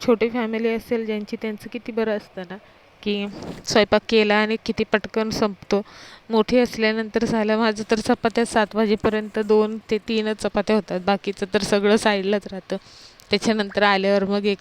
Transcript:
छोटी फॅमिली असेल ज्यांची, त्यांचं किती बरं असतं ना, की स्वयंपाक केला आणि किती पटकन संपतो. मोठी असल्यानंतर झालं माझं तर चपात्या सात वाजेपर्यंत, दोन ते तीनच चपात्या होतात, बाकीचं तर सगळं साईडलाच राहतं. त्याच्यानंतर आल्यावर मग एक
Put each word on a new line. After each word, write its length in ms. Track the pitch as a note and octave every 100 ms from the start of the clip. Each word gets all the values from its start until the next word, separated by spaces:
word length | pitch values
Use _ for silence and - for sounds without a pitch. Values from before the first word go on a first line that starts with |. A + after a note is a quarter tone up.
| -
छोटी 220 | A3+ A#3
फॅमिली 400 | A#3+ A3 A3 A3+
असेल 380 | A3+ - A#3 A3
ज्यांची, 300 | G#3+ G#3 A3+
त्यांचं 260 | A3 G#3+ A3
किती 200 | A#3+ A#3
बरं 240 | A3+ A3+ G#3
असतं 260 | - - F3+
ना, 60 | F#3+ - _ _ -
की 240 | G#3 G3+ G3+ - - -
स्वयंपाक 360 | - A#3 G#3 G#3+ -
केला 260 | A3+ G#3+
आणि 220 | G#3 G#3+ A3
किती 200 | - A3
पटकन 460 | A3 G#3+ - A3 A3
संपतो. 520 | G#3+ G#3+ F#3+ - G3+ - - - - -
मोठी 280 | A3 G#3+ B3
असल्यानंतर 680 | A#3+ - A3 A3 A3 A3
झालं 320 | A#3 A#3 G#3+ G#3+
माझं 280 | A3+ G#3+ A3
तर 60 | A3
चपात्या 500 | - A#3+ A3+ A#3 A#3
सात 200 | A#3 G#3
वाजेपर्यंत, 640 | G#3 A3 G#3+ A3+ G#3+ G#3+ A3
दोन 400 | G#3 G#3+ G#3+ A3 -
ते 80 | G#3+
तीनच 380 | - A3 G#3+ G#3+
चपात्या 400 | G3+ G#3 G3 G#3+
होतात, 240 | - F#3
बाकीचं 460 | F3+ G3 - G3 F#3+
तर 80 | G#3+
सगळं 340 | G3 G3+ G3+ A3
साईडलाच 500 | A3 G3+ F#3+ G#3 G3
राहतं. 300 | F#3+ - G3 - - - - -
त्याच्यानंतर 520 | G3+ - A3 G3+ G3
आल्यावर 420 | G3+ G3 G3 G3+
मग 200 | F#3+ G3+
एक 140 | G3+ G3